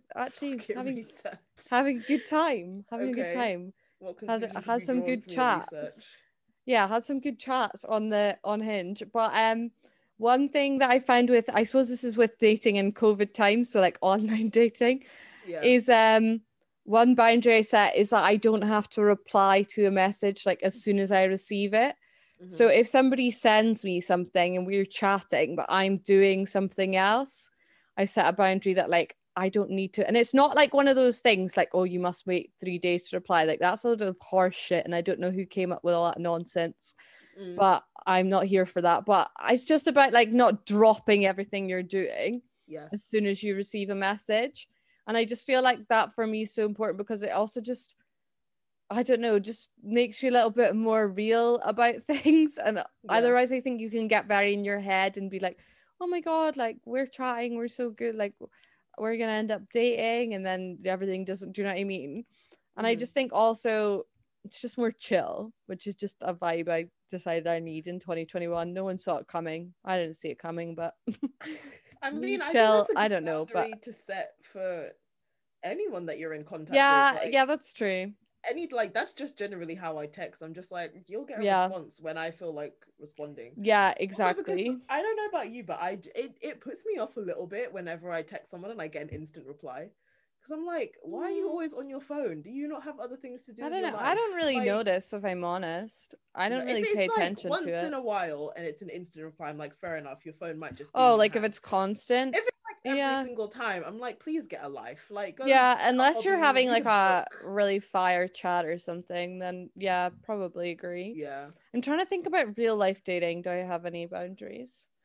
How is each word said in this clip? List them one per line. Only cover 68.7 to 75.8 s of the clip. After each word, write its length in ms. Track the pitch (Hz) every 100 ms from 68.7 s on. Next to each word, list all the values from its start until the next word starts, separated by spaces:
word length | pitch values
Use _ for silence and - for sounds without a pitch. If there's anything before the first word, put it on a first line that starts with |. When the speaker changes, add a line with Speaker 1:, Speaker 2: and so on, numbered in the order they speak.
Speaker 1:
No 100 | 180 190
one 120 | 185
saw 180 | - 156
it 100 | -
coming. 460 | 170 165 160 175 _ -
I 120 | 185
didn't 180 | 165 160
see 120 | 160
it 100 | 127
coming, 360 | 170 165 170 165
but 200 | 170 - -
<laughs> 920 | 208 254 - 311 302 277 - _ _
Speaker 2:
I 100 | 277
mean, 300 | 294 370 392
I 140 | 294 269
think 160 | 220
Speaker 1:
chill, 20 |
Speaker 2:
that's 160 | 214 208
a 60 | 415
Speaker 1:
I 120 | 214
Speaker 2:
good 20 |
Speaker 1:
don't 160 | 190 160
know, 200 | 156 160
but 240 | 180 165
Speaker 2:
boundary 100 | 214
to 100 | 247
set 420 | - - 190 - _
for 480 | _ 196 185 170 147 - _ _ _ _ _ _
anyone 440 | 180 339